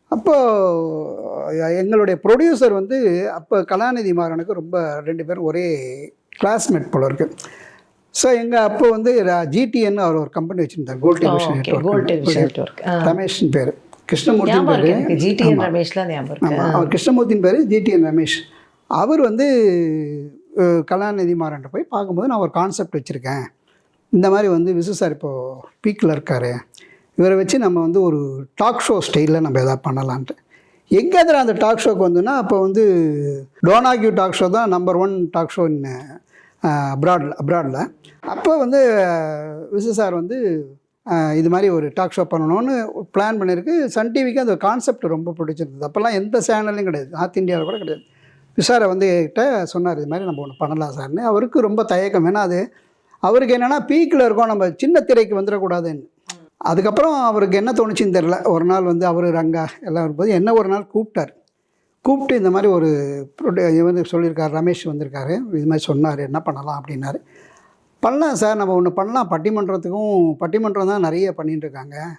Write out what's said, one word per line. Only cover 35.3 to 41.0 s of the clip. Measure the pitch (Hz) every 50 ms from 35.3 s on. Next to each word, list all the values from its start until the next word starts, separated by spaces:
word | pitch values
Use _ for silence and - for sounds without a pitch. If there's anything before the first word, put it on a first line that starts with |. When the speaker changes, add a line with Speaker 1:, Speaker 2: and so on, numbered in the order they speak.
Speaker 1:
டாக் | - 175 165 151 -
ஷோ | 196 175
in, | 160 151 143 139 131 127 127 143 139 143 - _ _ _ - _ _ _ _
அஹ், | - 160 147 143 139 139 135 135
abroad-ல, | 151 180 180 170 143 143 - - 139
abroad-ல. | 139 175 170 156 135 131 135 247 - - _ _ - _ _
அப்போ | - - - 320 - 330 320
வந்து, | 311 262 240 269 277 262 240 220 208
அஹ், | 190 180 170 165 160 156 156 147 151 156 151 156 165 - 202
விசு | 208 202 233
சார் | 214 208 214 190 175
வந்து, | 170 170 180 240 262 240 190 165 156 143 135 139 _ _ _ _ _